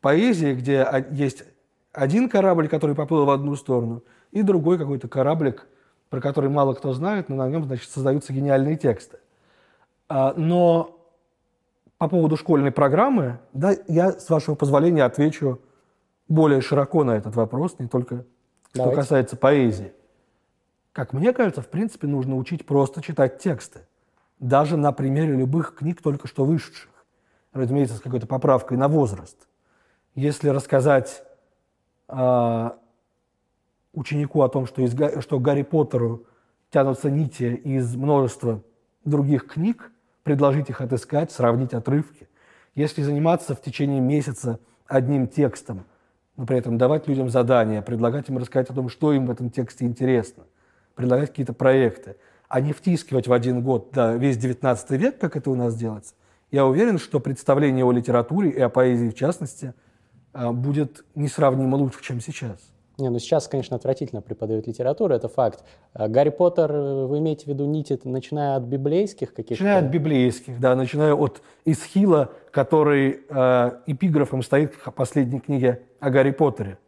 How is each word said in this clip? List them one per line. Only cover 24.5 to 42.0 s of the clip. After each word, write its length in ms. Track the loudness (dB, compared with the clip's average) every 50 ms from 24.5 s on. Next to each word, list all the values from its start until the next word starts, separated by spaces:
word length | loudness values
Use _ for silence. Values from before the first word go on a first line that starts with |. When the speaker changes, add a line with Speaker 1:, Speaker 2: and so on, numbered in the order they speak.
| 2 4 4 2 0 2
Speaker 1:
на 140 | 0 0
примере 440 | 0 0 -2 -2 0 0 0 0 0
любых 380 | 0 0 0 0 -2 -2 -4 -8
книг, 260 | -8 -6 -6 -6 -4 _
только 240 | -4 -4 -4 -8 -12
что 180 | -4 -2 0
вышедших. 460 | 0 0 0 -2 -8 -20 -20 -20 _ _ _ _ _ _ _ _ _ _ _ _ _ _
Разумеется, 420 | -6 -4 -2 0 0 0 -2 -4
с 40 | -10
какой-то 260 | -10 -6 -6 -6 -6 -4
поправкой 500 | -6 -2 2 4 2 2 2 -2 -2 0
на 100 | 0 2
возраст. 600 | 2 2 2 0 -2 -8 -12 -20 -20 _ _ _ _ _ _ _ _ _ _ _ _ _ _ _ _
Если 360 | -4 -4 -2 -2 -2 -2 0
рассказать, 760 | 0 0 -2 0 0 2 4 4 4 4 2 -2 -12 -18 -20 _ -20 _ _ _ _ _ _ _ _ _ _ _ _ _ _ _
а, 680 | -6 -2 0 2 2 2 2 0 0 -2 -4 -6 -8 _ _ _ _ _ _ _ _ _ _ _ _ _ _ _ _ _ _ _ _ _ _ _ _
ученику 480 | -12 -8 -6 -4 -4 -4 -2 2 2
о 80 | 2 2
том, 160 | 2 -2 -4 -4
что 140 | -2 -2
из 120 | -2 0 0
Га-, 280 | 0 -2 -2 -2 -4
что 180 | -6 -4 -2 0
к 20 |
Гарри 200 | 2 2 2 0 0
Поттеру 600 | 0 0 0 0 0 0 -2 -2 -2 -4 -6 -12 _ _ _ _ _ _ _ _ _
тянутся 380 | 2 2 2 2 0 -2 -2 -2
нити 500 | -2 0 -2 -4 -4 -4 -4 -4 -4 -4 -6
из 320 | -4 -4 -2 -2 -4 -4
множества 640 | -4 0 2 2 4 2 0 -2 -4 -4 -4 -4 -4 -8 _ _ _ _ _ _ _ _
других 420 | -2 0 0 2 2 0 0 -2 -6
книг, 440 | -6 -4 -2 -2 -2 -4 -10 -20 _ _ _ _ _ _ _
предложить 460 | -2 0 2 4 2 2 2 -2 -4
их 120 | -6 -8
отыскать, 500 | -4 -4 -4 -4 -4 -2 -2 -2 -2 -4
сравнить 420 | -4 0 2 2 2 2 0 -2 -4
отрывки. 540 | -6 -4 -2 -2 -2